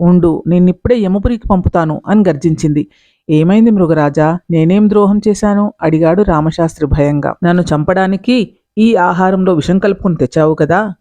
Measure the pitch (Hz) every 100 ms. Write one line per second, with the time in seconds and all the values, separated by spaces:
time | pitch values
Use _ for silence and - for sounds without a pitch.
0 | 175 175 170 160 - 180 180 180 - 247
1 | 190 202 240 233 - 190 - 175 160 151
2 | - 208 196 147 165 160 156 147 147 _
3 | _ _ - 151 165 208 233 208 170 156
4 | 147 147 156 175 - 165 160 196 208 214
5 | 202 208 214 196 208 202 208 - 160 160
6 | 160 180 208 160 156 156 165 - 147 147
7 | 143 147 67 - 175 175 175 151 151 185
8 | 190 190 214 247 190 _ _ - 220 220
9 | 175 175 185 190 185 170 156 185 208 -
10 | 196 160 127 160 156 156 151 175 214 180